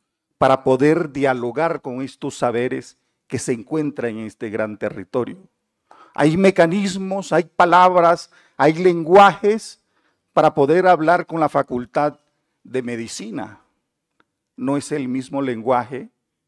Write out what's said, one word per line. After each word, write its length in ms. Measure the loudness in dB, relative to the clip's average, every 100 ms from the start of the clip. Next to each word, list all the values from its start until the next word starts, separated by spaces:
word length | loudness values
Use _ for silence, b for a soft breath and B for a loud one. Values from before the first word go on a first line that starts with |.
| _ _ _ _
para 260 | 2 2
poder 480 | 2 2 4 2 -2
dialogar 680 | -2 -2 0 -4 -4 -4 -4
con 200 | -8 -10
estos 360 | -12 -10 -12 -4
saberes 600 | -2 -2 -4 -6 -12 _ _ _ _
que 100 | -8
se 140 | -6
encuentran 600 | -6 -6 -6 -4 -6 -8
en 140 | -8 -12
este 220 | -12 -10
gran 280 | -6 -6 -6
territorio. 720 | -8 -8 -8 -6 -6 -10 _ _ _ _ _ B B
Hay 220 | 0 2 4
mecanismos, 960 | 4 4 2 2 -4 -6 -8 -8 -2
hay 120 | -4
palabras, 880 | -2 0 4 6 6 4 4 2 -4 b b 0
hay 160 | 0
lenguajes 1080 | 2 0 0 4 8 8 6 0 -2 -6 -20 _ _ _ _ _
para 200 | 0 2
poder 340 | 2 2 4 4
hablar 380 | 4 2 0 -2
con 140 | -4
la 80 | -2
facultad 720 | -2 -4 -6 -6 -4 -4 -4 _ _ _ _
de 180 | -10 -8
medicina. 800 | -6 -10 -10 -14 -12 -12 -14 -18 _ _ _ _ _ _ _ _ _ -10
No 200 | -6 -6
es 140 | -6
el 160 | -8 -6
mismo 340 | -8 -8 -6
lenguaje 680 | -6 -6 -2 -2 -2 -10 -14 _ _ _